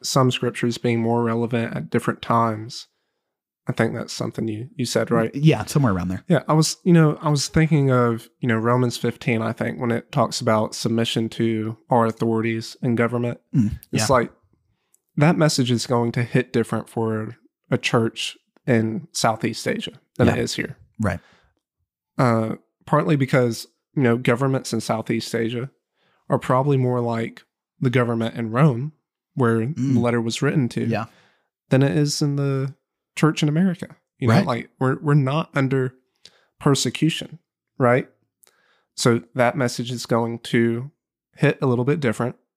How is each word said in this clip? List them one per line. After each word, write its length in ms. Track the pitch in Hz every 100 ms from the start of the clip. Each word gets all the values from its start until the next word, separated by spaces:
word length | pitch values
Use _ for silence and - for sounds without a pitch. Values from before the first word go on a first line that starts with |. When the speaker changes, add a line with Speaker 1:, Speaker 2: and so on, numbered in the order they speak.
Speaker 1:
some 260 | - 143 127
scriptures 460 | - 120 - 120 117
being 220 | 120 117
more 220 | 113 117
relevant 500 | 117 117 117 120 113
at 160 | - 156
different 300 | 120 - 110
times, 640 | - 117 117 107 113 - - _ _ _ _ _ _ _ -
I 60 |
think 220 | - 113
that's 180 | 120 -
something 340 | - 117 - 117
you, 220 | 107 127 -
you 80 |
said, 260 | 120 117 110
right? 240 | 117 113
Speaker 2:
Yeah, 300 | 143 151 131
somewhere 280 | - 156 127
around 140 | 92 90
there. 140 | 92 -
Speaker 1:
Yeah, 140 | 151 -
I 40 |
was, 240 | 156 156 -
you 80 | 185
know, 240 | 170 151 151
I 80 | 156
was 180 | 147 -
thinking 420 | 165 156 151 139
of, 380 | 127 120 113 - -
you 60 | 127
know, 80 | 113
Romans 380 | 117 123 123 -
fifteen, 420 | 120 - - 113
I 120 | 113
think, 280 | 117 117 -
when 100 | 120
it 220 | 113 -
talks 280 | 147 117 -
about 340 | 117 110 110
submission 540 | - 117 113 113 120 113
to 480 | - 113 110 110 117 -
our 160 | 123 113
authorities 680 | - 117 113 113 113 - -
in 120 | 135
government. 460 | 113 117 120 120 120 _
Speaker 2:
Mm, 240 | 147 107 - -
Speaker 1:
It's 200 | - 110
Speaker 2:
yeah. 40 |
Speaker 1:
like, 180 | 127 117 _ _ _ _ _ _ _ _ -
that 200 | 151 170
message 320 | 151 - 123
is 160 | 120 -
going 260 | 120 120
to 100 | 123
hit 280 | 117 131 123
different 360 | 120 110 113 -
for 460 | - 113 110 110 117 _ _ -
a 80 | 123
church 580 | - 120 113 - - - _ _ -
in 420 | 113 110 110 -
Southeast 540 | - 120 110 113 110 -
Asia 260 | - - - _ -
than 120 | 120
it 80 | 117
Speaker 2:
Yeah. 60 |
Speaker 1:
is 120 | 117
here. 220 | - - - - -
Speaker 2:
Right. 200 | 98 92 _ _ _ _ _ _ _ _ _ -
Speaker 1:
Uh, 380 | 123 113 110 - _ _ -
partly 300 | 151 175 147
because, 500 | 131 139 120 113 - _ _ 151
you 60 |
know, 140 | 123 120
governments 540 | 127 120 135 131 -
in 80 | 113
Southeast 540 | - 110 - 113 -
Asia 360 | 117 117 123 131 _ _ _ _ _ -
are 100 | 143
probably 380 | - 127 143 139
more 240 | 123 123
like 420 | 117 117 110 - _ _ _ -
the 100 | 131
government 440 | 123 117 117 113 117
in 140 | 113
Rome, 420 | 117 151 117 147 - _ _ _
where 260 | - 120 113
Speaker 2:
Mm. 340 | 113 165 135
Speaker 1:
the 60 | 120
letter 200 | 120 117
was 220 | 117 113
written 260 | 139 165 120
to, 140 | -
Speaker 2:
Yeah. 220 | 113 107 113 _ _ _ _ _ -
Speaker 1:
than 120 | 131
it 140 | 139 156
is 240 | 147 -
in 140 | 147 143
the 380 | 139 135 135 - _ _ _ -
church 260 | 156 160
in 60 | 151
America. 480 | 156 190 170 - - _ -
You 100 | 120
know, 60 |
Speaker 2:
Right. 120 | 120 180
Speaker 1:
like, 240 | 117 - -
we're, 180 | 131 -
we're 140 | 147
not 360 | 147 131 147 -
under 400 | 143 135 135 131 _ _ _ - _ _ _
persecution, 800 | 151 135 127 - 156 - - 156 _ _ _ -
right? 300 | 123 127 - _ _ _ _ _ _ _ _ -
So 260 | 127 117 -
that 220 | 131 120 151
message 340 | 120 - 120
is 160 | 120 -
going 320 | 117 117 113
to 500 | - 120 117 117 139 _ _ _ _ -
hit 220 | 143 -
a 60 | 139
little 180 | 120
bit 160 | 123 156
different 360 | 127 107 123 - _